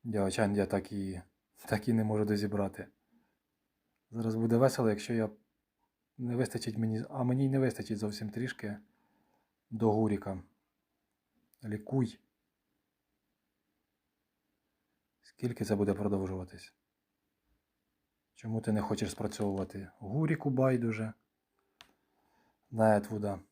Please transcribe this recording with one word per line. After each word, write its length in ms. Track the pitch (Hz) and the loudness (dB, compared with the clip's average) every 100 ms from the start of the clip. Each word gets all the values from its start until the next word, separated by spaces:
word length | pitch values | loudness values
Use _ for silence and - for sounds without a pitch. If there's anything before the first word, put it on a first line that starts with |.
Діочань 520 | 123 107 95 98 104 101 | -2 0 2 2 2 2
я 100 | 95 | 0
так 260 | 98 92 | 0 -2
і, 300 | 104 95 92 - _ _ - - | -6 -6 -8 -12 _ _ -20 -4
так 220 | 104 123 | -2 2
і 40 | |
не 120 | 113 | 2
можу 200 | 107 107 | 2 2
дозібрати. 640 | 104 104 101 104 98 - - _ _ _ _ _ _ _ _ _ _ _ _ | 2 0 0 0 -2 -4 -14 _ _ _ _ _ _ _ _ _ _ _ _
Зараз 240 | 113 113 | -4 -2
буде 220 | 110 113 117 | 0 4 6
весело, 340 | 131 - 117 | 6 4 2
якщо 240 | 104 - | 2 -2
я... 160 | 117 107 - _ _ _ _ _ _ _ - | 0 -2 -4 _ _ _ _ _ _ _ -8
не 180 | 123 120 | -4 -2
вистачить 400 | 123 117 117 110 | -2 -2 -6 -2
мені... 280 | 110 110 - | -2 -2 -4
а 120 | 135 | -2
мені 220 | 123 127 | 0 2
й 40 | 135 | 2
не 100 | 135 | 2
вистачить 400 | 131 - 101 104 | 2 -2 -6 -4
зовсім 320 | 104 104 110 | -4 -4 -8
трішки 460 | 113 123 - 107 104 - _ _ _ _ _ _ _ _ | -6 -6 -6 -8 -10 -14 _ _ _ _ _ _ _ _
до 220 | 113 113 | 2 4
Гуріка. 500 | 104 110 101 98 92 - _ _ _ _ _ _ _ _ _ _ _ | 6 4 2 -2 -8 -10 _ _ _ _ _ _ _ _ _ _ _
Лікуй. 540 | 113 101 - 135 120 - _ _ _ _ _ _ _ _ _ _ _ _ _ _ _ _ _ _ _ _ _ _ _ _ _ _ _ _ _ _ | -8 -6 0 2 2 -2 _ _ _ _ _ _ _ _ _ _ _ _ _ _ _ _ _ _ _ _ _ _ _ _ _ _ _ _ _ _
Скільки 420 | - _ 123 117 | -20 _ -6 -4
це 120 | 104 104 | -2 2
буде 180 | 101 | 2
продовжуватись? 800 | 98 104 98 95 95 92 95 - _ _ _ _ _ _ _ _ _ _ _ _ _ _ _ _ | 2 0 0 -2 -6 -8 -14 -20 _ _ _ _ _ _ _ _ _ _ _ _ _ _ _ _
Чому 260 | - 110 113 | -12 -4 -2
ти 120 | 113 | 0
не 100 | 107 | 0
хочеш 280 | 104 104 98 | 0 -2 -2
спрацьовувати? 800 | - 107 - 104 98 95 98 98 _ | -4 -6 -2 -2 -2 -4 -8 -12 _
Гуріку 520 | 101 127 160 160 - | -6 -2 0 0 0
байдуже. 640 | 127 131 127 117 110 110 - _ _ _ _ _ _ - _ _ _ _ _ _ _ _ | 2 4 4 0 -2 -6 -8 _ _ _ _ _ _ -20 _ _ _ _ _ _ _ _
На 260 | 113 110 104 | 4 6 6
Етвуда. 440 | 104 107 104 95 - | 2 -4 -4 -6 -12